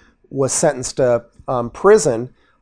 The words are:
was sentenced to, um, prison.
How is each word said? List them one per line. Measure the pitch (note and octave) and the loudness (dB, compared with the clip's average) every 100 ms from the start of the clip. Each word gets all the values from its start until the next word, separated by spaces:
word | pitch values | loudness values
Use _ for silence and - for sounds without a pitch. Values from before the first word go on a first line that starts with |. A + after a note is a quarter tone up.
| _ _ _ | _ _ _
was | C3+ C3+ | -4 -4
sentenced | - E3 C3+ B2+ - | 0 0 -2 -6 -2
to, | B2+ A#2+ - - - | 0 0 -4 -14 -8
um, | C3 A#2 | -6 -6
prison. | - G3 G#3+ D#3 A2+ B2+ - _ _ | 0 4 4 4 -2 -6 -14 _ _